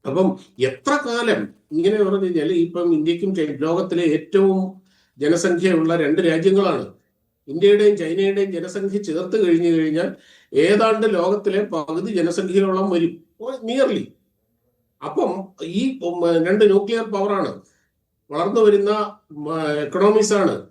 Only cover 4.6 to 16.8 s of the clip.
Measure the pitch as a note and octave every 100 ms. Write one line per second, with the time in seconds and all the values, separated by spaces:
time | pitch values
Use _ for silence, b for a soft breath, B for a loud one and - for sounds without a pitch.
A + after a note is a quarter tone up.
4.6 | F#3+ - _ _ _ _ D3 E3+ F3+ E3+
5.6 | F#3 E3+ D#3+ E3+ D3 E3+ E3+ D#3+ F#3 G3
6.6 | G3 C#3 - - _ _ _ _ - D#3
7.6 | G3+ G#3 G#3 G3+ D#3+ F3+ G3 G3+ G3 E3+
8.6 | F3+ G3 G3 G3+ G3 D#3 F#3 G#3+ F#3 E3
9.6 | E3+ D#3+ D#3 D#3 - - b b b C3+
10.6 | E3 G#3 A3 G#3+ A3 F#3 F3 G#3 G3 G3
11.6 | G#3 E3 D3 E3 G#3 G3 E3+ F3+ F#3 F#3+
12.6 | G3 F#3+ G3 F3 E3 - _ _ A3+ C4
13.6 | A3 C4 - G#3 B2 _ _ _ _ _
14.6 | _ _ _ _ D3+ - A3+ F#3+ F#3+ _
15.6 | E3 F#3+ C4 - F3 F3 E3+ E3 E3+ G#3
16.6 | G#3 G3